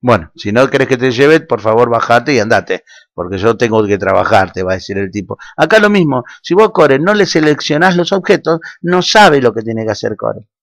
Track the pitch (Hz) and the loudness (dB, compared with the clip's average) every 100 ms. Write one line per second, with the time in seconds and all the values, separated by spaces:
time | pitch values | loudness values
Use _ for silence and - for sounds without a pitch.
0 | 127 110 78 _ 104 107 131 135 131 131 | 2 0 0 _ -4 0 2 0 0 0
1 | 127 117 143 160 - 117 104 110 120 117 | -2 2 2 2 0 -4 0 0 2 0
2 | - 120 120 135 104 98 90 90 _ - | 2 0 2 -2 0 -2 -2 -8 _ -20
3 | _ - 87 95 104 110 120 110 107 101 | _ -12 -8 -2 -2 0 0 0 0 -2
4 | 95 95 95 107 92 - 92 92 - 98 | 0 0 2 0 0 -4 -6 -6 -6 -8
5 | 98 101 90 - - - 160 220 208 208 | -6 -8 -10 -14 -16 -4 0 2 2 2
6 | 160 131 - - - 175 214 214 151 135 | 0 -2 -6 -18 -4 2 2 2 2 2
7 | 170 214 190 170 156 147 - 147 180 175 | 2 0 0 0 0 0 -2 0 2 2
8 | 175 196 175 180 - 165 - - 170 180 | 0 -4 0 -2 0 -4 -6 -10 -2 -2
9 | 175 226 202 143 123 110 110 113 110 104 | 2 4 4 4 0 -2 -8 -6 -6 -6
10 | 110 107 110 104 107 _ | -6 -6 -6 -8 -12 _